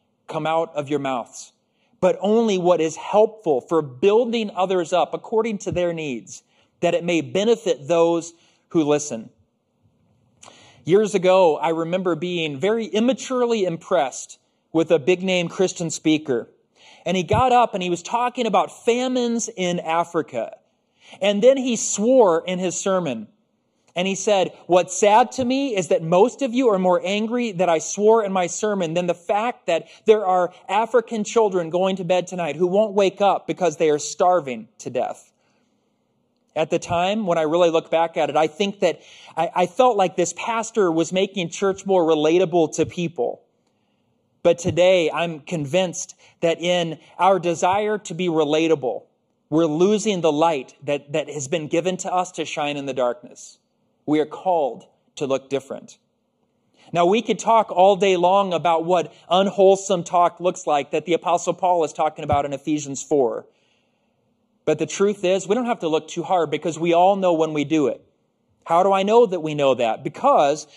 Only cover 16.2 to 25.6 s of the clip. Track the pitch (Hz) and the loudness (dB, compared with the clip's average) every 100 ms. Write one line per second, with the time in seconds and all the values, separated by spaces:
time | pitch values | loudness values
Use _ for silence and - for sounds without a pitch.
16.2 | 151 117 - _ _ _ - - 170 185 | 0 -4 -4 _ _ _ -20 -12 -4 -4
17.2 | 170 208 254 247 226 202 180 170 - 233 | 0 0 4 4 2 -2 -4 -6 -4 -4
18.2 | 247 247 226 190 151 - - 240 262 254 | -4 -2 0 0 0 -4 -2 0 -2 -2
19.2 | 240 233 220 185 180 175 165 165 170 165 | -2 -4 -6 -4 -2 -2 -2 -2 -2 -4
20.2 | - 120 107 - _ _ _ _ - - | -4 -6 -8 -12 _ _ _ _ -20 -4
21.2 | 196 202 240 269 254 226 - - 226 262 | -2 4 4 4 0 -4 -4 -2 4 6
22.2 | 196 165 175 180 185 175 196 185 165 113 | 6 4 -2 -4 -4 -4 -2 -2 -2 -6
23.2 | 104 _ _ _ _ _ _ 175 190 190 | -10 _ _ _ _ _ _ -4 -4 -2
24.2 | 214 196 160 - - 180 175 - 202 220 | 0 0 0 -6 0 2 2 0 4 6
25.2 | 240 - 247 269 | 4 0 -2 -2